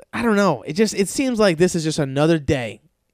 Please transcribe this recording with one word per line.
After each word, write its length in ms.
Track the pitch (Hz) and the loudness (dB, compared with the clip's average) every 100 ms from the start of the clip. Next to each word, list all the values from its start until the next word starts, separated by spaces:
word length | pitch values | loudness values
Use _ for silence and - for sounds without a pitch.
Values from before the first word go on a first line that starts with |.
| - | -12
I 100 | 220 | -4
don't 140 | 233 202 | 0 2
know. 260 | 196 123 | 2 0
It 120 | 123 | -4
just, 200 | 156 214 | 0 0
it 140 | - 196 | 0 -4
seems 320 | - 262 220 | -2 -2 2
like 180 | 202 156 | 2 4
this 160 | 180 | 2
is 80 | 175 | 0
just 160 | 156 151 | -4 -2
another 400 | 139 135 156 165 | -2 0 2 2
day. 440 | 139 143 113 98 _ _ _ | 0 -4 -4 -12 _ _ _